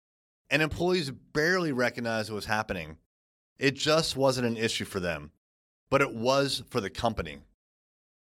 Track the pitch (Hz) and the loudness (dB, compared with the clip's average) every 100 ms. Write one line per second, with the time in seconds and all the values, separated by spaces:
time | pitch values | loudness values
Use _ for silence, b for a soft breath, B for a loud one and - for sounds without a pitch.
0 | _ _ _ _ - 143 156 - 175 185 | _ _ _ _ -2 0 0 0 0 0
1 | 139 117 - 151 160 185 170 123 120 123 | -2 -8 -6 0 2 2 0 2 0 0
2 | 117 113 104 107 104 107 - 95 78 78 | -2 -2 -2 -6 -2 -2 -2 -6 -8 -14
3 | _ _ _ _ _ - 139 - 151 156 | _ _ _ _ _ -2 0 2 2 2
4 | 160 135 135 127 120 113 113 - 98 98 | 2 2 2 2 0 0 -2 -2 -4 -4
5 | 87 78 76 _ _ _ _ _ - 135 | -2 -4 -8 _ _ _ _ _ 0 2
6 | 139 113 117 139 139 - - 117 98 - | 2 0 2 4 2 -2 -4 -4 -4 -2
7 | 117 107 82 71 - _ _ _ _ _ | -2 -2 -8 -10 -18 _ _ _ _ _
8 | _ _ _ | _ _ _